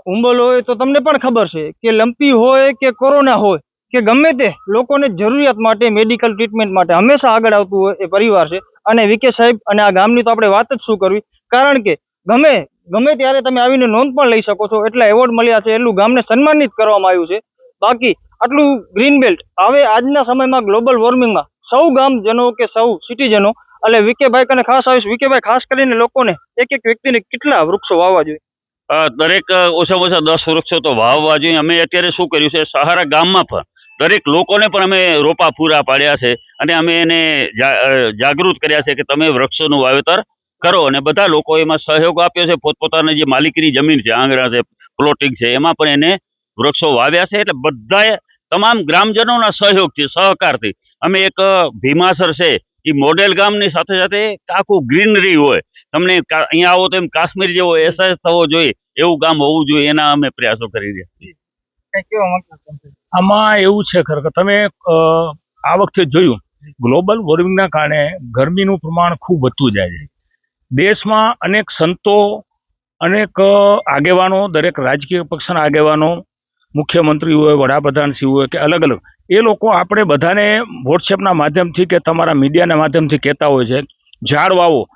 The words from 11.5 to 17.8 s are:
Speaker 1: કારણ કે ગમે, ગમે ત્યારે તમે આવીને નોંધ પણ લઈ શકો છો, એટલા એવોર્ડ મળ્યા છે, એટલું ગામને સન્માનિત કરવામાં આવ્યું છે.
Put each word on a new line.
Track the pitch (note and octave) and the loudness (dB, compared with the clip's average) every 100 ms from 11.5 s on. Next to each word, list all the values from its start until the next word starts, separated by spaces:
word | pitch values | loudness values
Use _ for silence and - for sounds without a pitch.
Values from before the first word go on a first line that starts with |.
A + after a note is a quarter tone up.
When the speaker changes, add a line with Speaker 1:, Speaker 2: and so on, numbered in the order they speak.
Speaker 1:
કારણ | B3 C#4 C4+ | 0 2 2
કે | G3 D#3 _ _ F3 | 0 -4 _ _ -2
ગમે, | A#3 D4+ A#3 C#3 _ - | 2 2 2 -2 _ -8
ગમે | G3+ C4+ | -2 0
ત્યારે | C4 C4 C4+ | 0 0 0
તમે | B3+ B3+ | 0 0
આવીને | B3 C4+ A#3+ | 2 2 2
નોંધ | A3 C#4 B3+ | 2 0 2
પણ | B3+ | 2
લઈ | A3+ | 2
શકો | G#3+ G3+ G#3 | 0 -4 -2
છો, | A3 G#3+ | -2 -2
એટલા | A#3+ G#3+ | 2 2
એવોર્ડ | A3 B3+ | 4 2
મળ્યા | A#3 A#3 A3 | 2 0 0
છે, | A3 | 0
એટલું | A3 A#3+ | 0 0
ગામને | F#3+ G#3+ B3 | 0 2 0
સન્માનિત | - A#3 D4+ D4+ C4 | 0 2 2 2 0
કરવામાં | - G#3+ G3+ F#3+ | 0 0 2 2
આવ્યું | F#3 E3 | 0 0
છે. | G#3 - _ _ _ | -6 -10 _ _ _